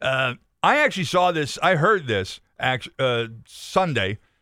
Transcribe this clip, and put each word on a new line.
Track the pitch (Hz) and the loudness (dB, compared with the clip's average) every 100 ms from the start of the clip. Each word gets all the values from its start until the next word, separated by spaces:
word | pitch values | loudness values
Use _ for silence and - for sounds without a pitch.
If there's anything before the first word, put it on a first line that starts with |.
Uh, | 131 131 131 123 _ _ | -2 0 -2 -4 _ _
I | 185 277 | 2 4
actually | 294 190 156 | 2 0 0
saw | 180 180 | 2 2
this, | 165 143 - | 2 -4 0
I | 165 175 | 0 4
heard | 175 208 135 | 4 2 0
this | 101 95 - _ _ | -2 -2 -10 _ _
act-, | 127 127 - - | -2 -2 -6 -2
uh, | 131 117 117 113 - | 0 0 -4 -10 -20
Sunday | - - 190 185 123 95 107 _ _ | -20 -4 0 2 0 -2 -4 _ _